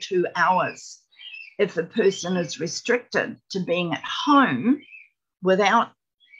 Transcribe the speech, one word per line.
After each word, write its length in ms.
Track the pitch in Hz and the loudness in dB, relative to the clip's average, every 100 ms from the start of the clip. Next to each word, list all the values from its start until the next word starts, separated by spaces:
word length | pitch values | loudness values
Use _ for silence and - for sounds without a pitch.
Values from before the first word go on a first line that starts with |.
two 260 | - 185 175 | -4 0 0
hours 680 | 175 170 185 120 - - - _ - - - - - | 0 2 2 0 -4 -16 -20 _ -20 -20 -20 -10 -2
if 180 | 202 165 | -2 -2
a 60 | |
person 560 | 175 226 190 190 - 185 | -4 0 2 2 -2 -2
is 200 | 156 - | -2 -6
restricted 800 | 165 - - 240 - 175 90 - - | -8 -6 -2 -2 -2 -4 -4 -6 -8
to 100 | 196 | -6
being 320 | 175 175 175 | -2 -2 -2
at 100 | - | -6
home 800 | - - - 285 240 123 214 311 - - - _ _ _ | -8 -4 4 6 6 2 2 0 -2 -20 -20 _ _ _
without 480 | 185 190 202 226 - _ _ _ _ - | 0 2 4 2 0 _ _ _ _ -20